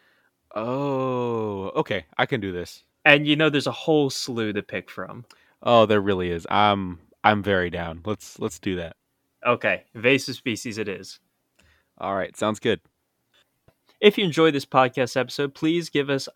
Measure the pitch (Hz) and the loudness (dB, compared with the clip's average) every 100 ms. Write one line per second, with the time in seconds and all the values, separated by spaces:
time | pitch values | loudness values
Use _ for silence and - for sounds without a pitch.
0 | _ _ _ _ _ - 113 131 143 135 | _ _ _ _ _ -8 -6 -4 -2 -2
1 | 131 127 120 117 107 98 98 - 156 104 | -2 -2 -2 -2 -4 -4 -4 -4 -4 -4
2 | - - 127 127 98 87 85 - _ _ | -6 -2 -2 -2 -4 -6 -8 -14 _ _
3 | 156 147 147 151 156 143 120 - - 156 | 4 6 4 2 2 2 -2 -4 0 2
4 | 139 - - 117 110 101 95 101 - - | 2 -2 -6 -4 -4 -4 -6 -8 -10 -12
5 | 92 110 120 _ _ _ - 117 107 107 | -12 -14 -18 _ _ _ 4 6 6 4
6 | 98 95 90 85 - 98 104 101 92 85 | 2 0 0 -4 0 4 4 4 -2 -10
7 | _ _ 104 104 101 98 90 87 85 82 | _ _ 2 4 2 2 0 -4 -8 -8
8 | 85 104 - - 110 - - 90 82 - | -8 -8 -10 -8 -8 -6 -6 -6 -6 -14
9 | _ _ _ _ 120 120 110 90 - 117 | _ _ _ _ -2 0 0 -2 -6 -2
10 | 117 135 - 120 - 110 127 107 104 95 | 2 2 0 -8 -6 -6 -6 -8 -8 -10
11 | 95 - _ _ _ _ _ _ _ - | -14 -20 _ _ _ _ _ _ _ -12
12 | 95 98 90 - 107 107 120 95 _ _ | -6 -4 -4 -4 -4 -2 -2 -2 _ _
13 | _ _ _ _ _ _ _ _ _ _ | _ _ _ _ _ _ _ _ _ _
14 | 208 208 196 151 160 143 - 135 127 - | 4 4 2 2 2 2 0 2 2 2
15 | 123 135 123 - 143 - 160 170 165 156 | -2 -2 -4 -4 -6 -4 -2 -2 -2 -4
16 | 139 139 - | -2 -2 -4